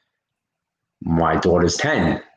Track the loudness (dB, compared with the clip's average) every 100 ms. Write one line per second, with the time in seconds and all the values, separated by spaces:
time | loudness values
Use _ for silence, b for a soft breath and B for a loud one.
0 | _ _ _ _ _ _ _ _ _ -12
1 | -2 0 2 0 2 2 2 0 -2 0
2 | 0 -2 -8